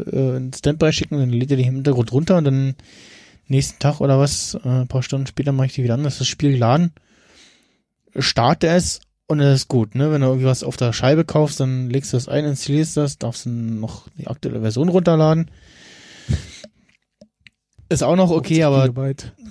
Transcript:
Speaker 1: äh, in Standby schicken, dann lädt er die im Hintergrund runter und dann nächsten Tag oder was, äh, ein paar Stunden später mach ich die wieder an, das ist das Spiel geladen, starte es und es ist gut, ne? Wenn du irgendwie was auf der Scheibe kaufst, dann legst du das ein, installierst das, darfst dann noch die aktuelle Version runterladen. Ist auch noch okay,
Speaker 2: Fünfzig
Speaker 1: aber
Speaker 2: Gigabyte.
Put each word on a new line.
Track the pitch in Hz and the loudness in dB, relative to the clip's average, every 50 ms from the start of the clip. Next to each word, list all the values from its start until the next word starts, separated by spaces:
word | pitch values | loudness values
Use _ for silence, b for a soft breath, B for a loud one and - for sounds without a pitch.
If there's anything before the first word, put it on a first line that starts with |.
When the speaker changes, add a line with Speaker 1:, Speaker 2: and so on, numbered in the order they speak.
| - - | -6 -4
Speaker 1:
äh, | - 131 135 127 127 | -2 0 0 0 -2
in | 131 127 131 | -4 -6 -8
Standby | - - - 143 156 156 170 156 | -10 -2 -2 -2 0 2 0 0
schicken, | 151 - 151 - 156 143 | 0 0 -4 -4 -2 -2
dann | 131 123 | 0 0
lädt | 120 120 127 143 | 0 0 0 0
er | 139 | 0
die | 127 127 | 2 2
im | 123 131 | 0 0
Hintergrund | 135 135 147 131 123 113 - | 0 0 2 2 2 0 0
runter | 120 139 165 - 185 | 0 0 2 2 2
und | 175 151 | 2 2
dann | 139 135 135 135 135 131 B B B B B B B B B B B B B B - | 2 2 2 0 -2 -4 B B B B B B B B B B B B B B 0
nächsten | 131 135 139 - - _ | 0 0 0 -2 -4 _
Tag | - 143 147 - | -2 -2 0 2
oder | 139 139 135 135 | 2 2 4 4
was, | 143 143 - - - - - | 4 2 0 -4 -6 -8 -10
äh, | - - 123 | -6 -2 -2
ein | 127 127 127 - | 0 0 -2 -2
paar | - 127 | -2 -4
Stunden | 123 - 139 135 135 | -4 -2 -4 -6 -6
später | - - - 147 143 | -4 -6 -4 -2 0
mach | 139 131 135 | 0 0 0
ich | 127 - | -2 -2
die | 139 | -2
wieder | 123 117 117 | -2 0 0
an, | 135 151 | 0 -2
das | 139 - | -4 -4
ist | - | -4
das | 131 - | -6 -6
Spiel | - - 147 143 | -4 0 0 2
geladen, | 135 123 117 113 135 165 175 165 b b b b b b b b b b b b b b b b b b b _ _ _ _ _ _ | 2 2 4 4 4 2 2 0 b b b b b b b b b b b b b b b b b b b _ _ _ _ _ _
starte | 131 131 - - - 117 127 165 - 170 160 | -4 -4 -2 0 2 2 2 2 2 2 2
es | 170 180 170 - - - - _ _ _ _ | 2 2 0 -2 -6 -10 -14 _ _ _ _
und | - 156 147 | -2 0 2
es | 143 143 135 131 | 4 4 4 2
ist | - - | 0 0
gut, | 139 120 107 104 - | 0 0 0 0 -2
ne? | 127 143 151 | -2 0 0
Wenn | 156 143 | 2 2
du | 135 127 | 2 2
irgendwie | 131 127 131 | 0 2 0
was | 131 127 - | 0 0 0
auf | - 135 - | -4 -8 -4
der | - 127 117 | -2 -2 -2
Scheibe | 107 - 123 131 151 160 160 | 0 0 2 2 4 2 2
kaufst, | - - 151 151 143 - - | 0 0 0 0 0 0 -2
dann | 135 131 131 127 127 120 | -2 -2 -2 -2 -4 -2
legst | 123 139 139 - | -4 -4 -4 -2
du | 127 | -4
das | 123 127 - | -4 -2 -2
ein, | - 147 151 | -4 -2 -2
installierst | 147 139 - - 139 139 151 156 156 - | -2 -4 -4 -4 -2 0 0 0 0 -2
das, | 151 147 143 147 - | -2 -2 -2 -4 -6
darfst | 120 117 - - - | -8 -8 -8 -8 -8
dann | 123 117 117 117 113 113 107 | -8 -6 -6 -4 -6 -6 -6
noch | 110 110 - - - - - | -6 -8 -10 -14 -18 -18 -16
die | - - - | -14 -10 -10
aktuelle | 135 - - 131 117 113 | -10 -8 -8 -6 -6 -4
Version | 110 110 110 123 160 185 | -4 -2 -2 0 0 2
runterladen. | 165 185 170 170 165 156 156 156 160 165 165 B B B B B B B B B B B B B B B B B B B B B B B B - _ _ _ _ _ _ _ _ _ _ - _ _ _ _ - _ _ _ _ _ - - _ | 2 2 4 4 4 4 4 4 4 2 -2 B B B B B B B B B B B B B B B B B B B B B B B B -20 _ _ _ _ _ _ _ _ _ _ -20 _ _ _ _ -20 _ _ _ _ _ -20 -6 _
Ist | 165 131 139 | -2 0 2
auch | 135 170 | 2 4
noch | 185 185 170 | 4 4 4
okay, | 165 165 131 - 160 160 | 2 0 0 2 2 2
Speaker 2:
Fünfzig | 160 | 4
Speaker 1:
aber | 143 139 135 | 4 4 4
Speaker 2:
Gigabyte. | 131 127 120 131 135 135 135 - - - - _ 233 214 | 4 2 0 -2 -4 -4 -6 -6 -10 -18 -20 _ -20 -6